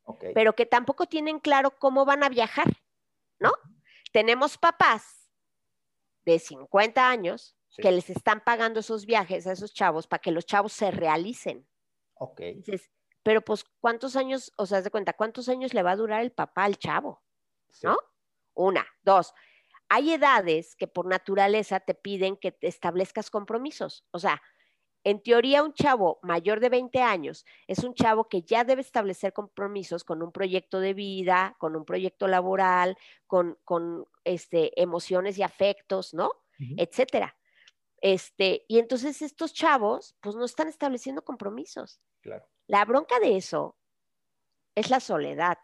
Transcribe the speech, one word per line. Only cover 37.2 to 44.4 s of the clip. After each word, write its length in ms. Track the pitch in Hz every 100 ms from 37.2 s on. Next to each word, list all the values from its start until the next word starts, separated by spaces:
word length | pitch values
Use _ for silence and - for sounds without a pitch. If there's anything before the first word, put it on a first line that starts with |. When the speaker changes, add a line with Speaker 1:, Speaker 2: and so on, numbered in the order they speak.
| - - _ _ _ _ _ _
Speaker 2:
Este, 640 | 196 190 - - 190 180 -
y 100 | 226
entonces 420 | 233 254 277 277
estos 320 | 302 - 330
chavos, 600 | - 320 277 208 254 - _
pues, 160 | 208 214
no 100 | 247
están 220 | - 311
estableciendo 560 | 294 285 247 269 277
compromisos. 760 | - 254 202 226 349 - - _ _ _
Speaker 1:
Claro. 240 | 110 98 _ _ -
Speaker 2:
La 160 | 202
bronca 360 | 208 254 320 480
de 180 | 381 190
eso 400 | - 156 147 - _ _ _ _ _ _